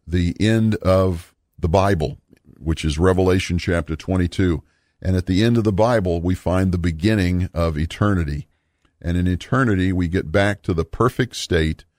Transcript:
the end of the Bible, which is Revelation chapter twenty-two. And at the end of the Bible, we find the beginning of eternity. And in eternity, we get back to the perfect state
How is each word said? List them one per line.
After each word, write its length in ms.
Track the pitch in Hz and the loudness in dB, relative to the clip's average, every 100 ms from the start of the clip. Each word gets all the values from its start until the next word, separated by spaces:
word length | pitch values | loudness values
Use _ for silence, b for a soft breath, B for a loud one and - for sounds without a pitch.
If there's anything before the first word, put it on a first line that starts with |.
| - | -6
the 260 | 87 87 - | -2 -2 0
end 360 | 104 113 110 107 | 2 2 2 0
of 600 | 90 92 95 85 - _ _ - | 2 2 2 -2 -8 _ _ -6
the 80 | 85 | 0
Bible, 520 | 87 95 95 76 - _ _ _ - | 2 2 0 -2 -6 _ _ _ -10
which 280 | 76 78 80 | -6 -4 -2
is 120 | 73 | 0
Revelation 600 | 90 92 92 92 - 90 | 2 4 4 2 0 -2
chapter 400 | - 85 82 78 | 0 -2 -2 -6
twenty-two. 680 | - 92 87 - 92 80 - _ _ _ | -4 -2 0 0 0 -2 -6 _ _ _
And 160 | 85 92 | -2 -2
at 80 | 90 | 0
the 180 | 95 | 2
end 140 | 113 117 | 2 2
of 80 | 107 | 2
the 80 | |
Bible, 480 | 95 110 120 90 85 | 2 2 2 0 0
we 140 | 85 92 | -2 -2
find 360 | - 90 95 | -2 0 2
the 60 | 90 | 0
beginning 720 | 85 80 95 110 90 90 90 | -2 0 0 2 2 0 -2
of 240 | - 85 76 | -2 -4 -2
eternity. 720 | 80 - 104 95 78 73 - _ _ _ _ _ | -4 -2 0 0 -2 -6 -10 _ _ _ _ _
And 160 | 82 87 | -4 -2
in 100 | 90 | 0
eternity, 640 | 87 - 123 127 98 92 | -2 -2 0 2 2 0
we 160 | 92 87 | 0 0
get 240 | 87 76 | -2 -2
back 300 | 98 101 98 | 0 0 -2
to 120 | - | -4
the 120 | 85 80 | -4 -2
perfect 500 | - 123 - 127 - | 0 0 0 -6 -6
state 480 | - 85 80 78 - | -2 0 0 -4 -12